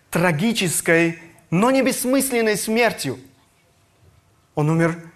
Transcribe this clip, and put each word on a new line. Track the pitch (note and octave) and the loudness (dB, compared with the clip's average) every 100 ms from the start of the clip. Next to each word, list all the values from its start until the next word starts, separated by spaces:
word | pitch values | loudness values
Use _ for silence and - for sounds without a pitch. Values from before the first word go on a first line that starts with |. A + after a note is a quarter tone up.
| _ | _
трагической, | E3 F3+ D3 A#3 A3+ F3+ - - E3 E3 E3+ - - _ | 0 0 0 0 0 -2 -2 2 2 2 -2 -14 -20 _
но | E3+ A#3+ | 0 2
не | C4+ | 2
бессмысленной | B3+ B3+ B3 C4+ C4 A#3+ A3 G#3 | 0 -2 -2 0 0 0 0 -2
смертью. | - A3 A3+ - C#3 A#2 - _ _ _ _ _ _ _ _ _ _ _ _ D#3 | -2 0 0 0 -6 -8 -14 _ _ _ _ _ _ _ _ _ _ _ _ -2
Он | D3+ | 0
умер, | E3 E3 E3+ - | 2 0 -2 -12